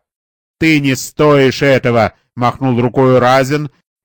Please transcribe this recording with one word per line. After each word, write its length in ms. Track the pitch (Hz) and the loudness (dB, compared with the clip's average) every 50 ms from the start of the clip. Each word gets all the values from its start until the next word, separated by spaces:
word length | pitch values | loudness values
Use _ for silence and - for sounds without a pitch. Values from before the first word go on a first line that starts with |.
| _ _ _ _ _ _ _ _ _ _ _ _ | _ _ _ _ _ _ _ _ _ _ _ _
"Ты 220 | 165 160 156 151 | -2 0 0 0
не 160 | 143 139 131 | 0 -2 -4
стоишь 680 | - - - - - 151 151 147 143 135 131 123 - 143 | -4 -8 -14 -4 -2 0 2 4 4 2 2 0 0 0
этого!" — 520 | 139 135 123 - 123 117 117 110 95 - _ _ _ _ | 0 0 0 0 0 0 0 0 -2 -2 _ _ _ _
махнул 460 | - - 120 120 - 135 131 123 117 | -4 -4 -4 -4 -2 -4 -2 -2 0
рукой 400 | 120 123 110 135 131 127 127 127 | -2 -2 0 0 0 2 2 2
Разин 500 | 123 123 131 135 135 127 147 147 151 143 - _ _ _ _ _ _ | 2 2 2 0 0 -2 -4 -6 -6 -8 -12 _ _ _ _ _ _